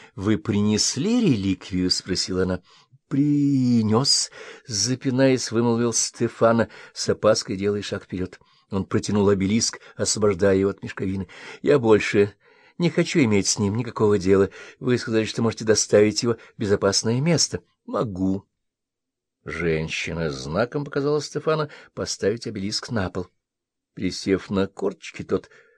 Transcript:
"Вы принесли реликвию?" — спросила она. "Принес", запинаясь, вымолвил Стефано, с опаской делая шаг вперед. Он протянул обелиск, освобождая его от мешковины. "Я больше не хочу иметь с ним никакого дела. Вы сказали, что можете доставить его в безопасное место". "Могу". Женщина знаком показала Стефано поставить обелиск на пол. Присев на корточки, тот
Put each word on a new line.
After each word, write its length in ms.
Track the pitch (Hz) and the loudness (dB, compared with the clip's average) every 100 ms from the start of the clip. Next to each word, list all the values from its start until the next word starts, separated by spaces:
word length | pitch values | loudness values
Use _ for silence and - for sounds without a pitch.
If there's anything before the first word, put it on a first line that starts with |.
| - | -20
"Вы 240 | - 98 104 | -4 0 0
принесли 840 | 117 101 104 104 - 127 196 247 | 0 0 2 0 0 -2 0 2
реликвию?" — 720 | 208 110 95 92 - 90 90 | 2 2 0 -4 -4 -2 0
спросила 540 | - - 87 - 92 | -2 -4 -4 -2 -2
она. 180 | 92 90 _ _ _ _ - | -2 -4 _ _ _ _ -6
"Принес", 1200 | 135 147 147 143 135 123 120 107 110 - - - - - - - | 0 0 2 2 2 2 2 2 2 2 0 -2 -10 -20 -18 -8
запинаясь, 840 | 101 110 127 135 127 135 127 - | -4 -2 -2 -2 2 4 2 0
вымолвил 400 | 113 120 117 117 | 0 2 2 0
Стефано, 760 | 110 - - 117 - 113 117 104 - - | 0 -4 -2 -4 2 4 4 0 -6 -16
с 140 | - - | -6 -4
опаской 460 | - 107 113 - 98 | 0 2 2 -2 -4
делая 260 | 101 104 | -2 -2
шаг 220 | - 101 | -4 -8
вперед. 360 | - 90 92 - _ _ _ | -6 -6 -6 -10 _ _ _
Он 160 | 98 90 | -4 -2
протянул 420 | - - 104 98 | -2 0 2 2
обелиск, 500 | 98 95 113 - - - - | 2 2 0 -2 -6 -14 -6
освобождая 600 | 101 107 104 87 98 95 | -4 0 0 2 2 4
его 140 | 98 | 2
от 120 | 95 | -2
мешковины. 460 | 110 - 98 98 90 - - - | -10 -6 -4 -4 -8 -14 -20 -4
"Я 180 | - - | 2 4
больше 560 | 113 104 - 104 101 - _ _ _ - | 6 4 4 2 2 -2 _ _ _ -4
не 100 | 170 | -2
хочу 320 | 175 170 175 | 0 0 2
иметь 260 | 117 101 - | 4 2 2
с 120 | - | 0
ним 180 | 101 110 | -2 -2
никакого 420 | 117 - 107 104 | -4 0 2 4
дела. 300 | 92 98 98 - - - | 4 4 4 -2 -20 -6
Вы 160 | 135 120 | -2 -2
сказали, 300 | - 110 104 | 0 -2 -2
что 160 | - | -2
можете 240 | 113 - 110 | -2 0 0
доставить 560 | 104 - 104 107 107 | 0 4 6 6 2
его 140 | 117 - - - | -2 -4 -8 -6
в 20 | |
безопасное 640 | 104 101 98 - 110 123 | -2 0 2 0 0 0
место". 400 | 160 151 - - - _ | 2 0 0 -6 -12 _
"Могу". 640 | - 202 123 92 95 98 - _ _ _ _ _ _ _ _ _ | -6 -4 -4 -2 0 -2 -6 _ _ _ _ _ _ _ _ _
Женщина 840 | 67 80 85 78 80 - - 82 80 | -12 -4 -2 -2 -2 -6 -6 -4 -4
знаком 540 | 67 67 101 123 147 | -6 -4 -2 -2 -4
показала 360 | 143 147 143 147 | -6 -4 -2 -2
Стефано 480 | - 147 160 156 147 - - | -4 -6 -2 -2 -4 -10 -16
поставить 540 | - 92 - 98 117 117 | -10 -8 -2 -2 -2 -6
обелиск 440 | 104 98 - - | -6 -6 -6 -4
на 200 | 117 90 | -4 -4
пол. 180 | 92 87 _ _ _ _ _ _ | -6 -10 _ _ _ _ _ _
Присев 560 | - 92 - 98 95 - | -6 -6 -4 0 0 0
на 180 | 98 98 | -2 -2
корточки, 560 | - 101 92 - - | -4 -6 -6 -12 -14
тот 280 | - 98 - - _ | -4 -4 -4 -20 _